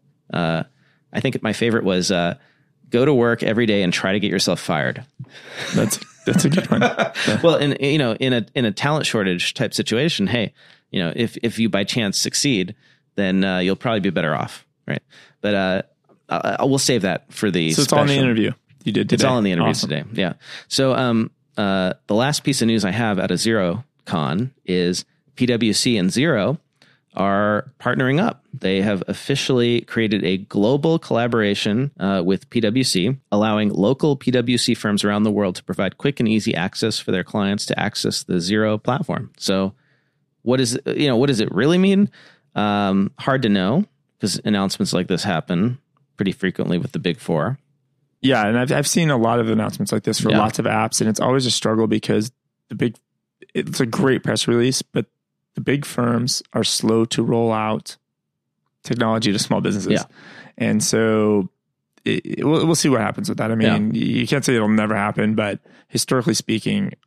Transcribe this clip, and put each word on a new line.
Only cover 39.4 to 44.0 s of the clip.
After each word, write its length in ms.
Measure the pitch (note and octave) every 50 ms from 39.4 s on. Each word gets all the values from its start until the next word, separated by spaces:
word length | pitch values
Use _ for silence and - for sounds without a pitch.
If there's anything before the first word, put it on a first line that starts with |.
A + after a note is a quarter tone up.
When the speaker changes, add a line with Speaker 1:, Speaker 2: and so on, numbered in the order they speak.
| - - F#2+ F#2+ F#2+ G2 - _ _ _ _ _ _ _ _ _ _ _ _ _ -
Speaker 1:
what 160 | A#2+ B2+ C3
is, 180 | C3 A2 B2+ - -
you 220 | - - - D3+
know, 80 | C#3 A#2+
what 100 | A2+ C#3
does 120 | C#3+ C3 G#2
it 120 | G#2+ -
really 260 | - F#2 B2+ D3+ F3
mean? 320 | F3+ F#3+ G3 F#3+ G3 G#3 - - - - - _ _ _ _ _
Um, 580 | - G#2 G#2 G#2 G#2 G2+ F#2+ G2 G2 G2 - -
hard 240 | - - C#3+ C3 C3 A#2+
to 60 | G#2+
know, 360 | G2+ F#2+ F#2 G2 B2+ F#3 G#3+ - _ _